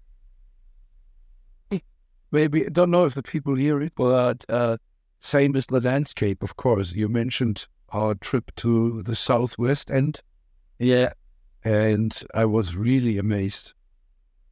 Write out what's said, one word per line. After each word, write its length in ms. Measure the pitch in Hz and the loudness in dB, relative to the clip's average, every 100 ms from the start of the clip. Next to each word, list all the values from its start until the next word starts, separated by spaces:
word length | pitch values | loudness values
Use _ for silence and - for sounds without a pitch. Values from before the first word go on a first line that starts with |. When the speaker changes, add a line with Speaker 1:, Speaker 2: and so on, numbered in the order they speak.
| - - - - - _ - - - _ _ - - - _ - - 196 - _ _ _ - | -20 -20 -20 -20 -20 _ -20 -20 -20 _ _ -20 -20 -20 _ -20 -8 -8 -8 _ _ _ -2
Speaker 1:
Maybe, 360 | 147 156 156 - | 0 2 0 0
I 20 | |
don't 220 | 156 175 | 2 4
know 160 | 175 165 | 4 2
if 80 | |
the 80 | 131 | 0
people 320 | - 156 143 | -6 -6 -2
hear 260 | 131 143 143 | 0 2 0
it, 140 | 156 - | -2 0
but, 480 | 127 127 123 120 - | 2 4 2 -2 -4
uh, 260 | 120 120 113 _ _ _ _ | -2 0 -2 _ _ _ _
same 360 | - 147 139 135 | 0 2 4 2
as 100 | - | 0
the 140 | 131 | 0
landscape, 600 | 123 139 151 - 104 95 | 0 0 -2 -2 -2 -2
of 140 | 104 - | -6 -2
course. 360 | 131 104 87 | 0 0 0
You 160 | 90 107 | -2 -2
mentioned 580 | 117 113 - 120 101 - _ - | 0 -2 -2 -2 -2 -10 _ -8
our 240 | 107 107 | -2 -2
trip 360 | 104 - 127 - - | -2 -2 -4 -4 -4
to 460 | 117 113 117 113 | 0 2 0 -4
the 140 | 95 117 | -6 -4
southwest 720 | - 120 123 - 120 143 - | 0 0 0 -2 -2 -2 -2
end. 300 | 135 147 - - _ _ _ _ - | -2 -2 -4 -12 _ _ _ _ -2
Speaker 2:
Yeah. 340 | 123 123 127 - _ _ _ _ | 2 4 2 -4 _ _ _ _
Speaker 1:
And 580 | 113 107 110 107 110 - - | 0 2 2 2 0 -4 -6
I 100 | - | -2
was 320 | 110 107 95 85 | 0 0 -2 -2
really 400 | 117 131 120 101 | 0 2 2 0
amazed. 560 | 104 104 98 - - - _ _ _ _ _ _ _ | -2 -2 -2 -6 -14 -20 _ _ _ _ _ _ _